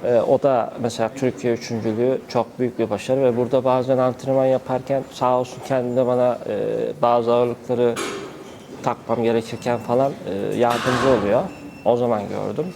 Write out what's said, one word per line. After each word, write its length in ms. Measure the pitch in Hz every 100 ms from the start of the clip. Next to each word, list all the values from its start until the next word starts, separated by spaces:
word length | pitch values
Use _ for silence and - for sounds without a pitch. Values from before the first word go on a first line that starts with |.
E, 160 | 131 120
o 220 | - 139
da 300 | 143 127 - -
mesela 280 | 120 113 113 -
Türkiye 380 | 127 117 123
üçüncülüğü 640 | 117 - 117 113 110 123 131 -
çok 300 | 123 117 -
büyük 200 | 127 117
bir 120 | 113
başarı 340 | 101 - 131
ve 120 | 131 117
burada 280 | 123 131
bazen 340 | 127 127 123 127
antrenman 480 | 127 120 131 135 131
yaparken 560 | 127 - 127 131 135 131
sağ 280 | - 127 127
olsun 220 | 123 - -
kendi 280 | 135 123 123
de 100 | 123
bana, 320 | 123 123 113 -
e, 540 | 104 107 110 113 110
bazı 300 | 120 120 117
ağırlıkları 640 | 120 123 - - 120 120 113 - 98 - - - - - -
takmam 400 | 131 117 - 117
gerekirken 560 | 113 117 117 - - 120
falan, 340 | 110 123 135 147 -
e, 260 | 98 104 101
yardımcı 600 | 120 120 123 127 131 123
oluyor. 220 | 101 113 180 - - -
O 120 | - 120
zaman 260 | 120 107 98
gördüm. 440 | 101 101 104 175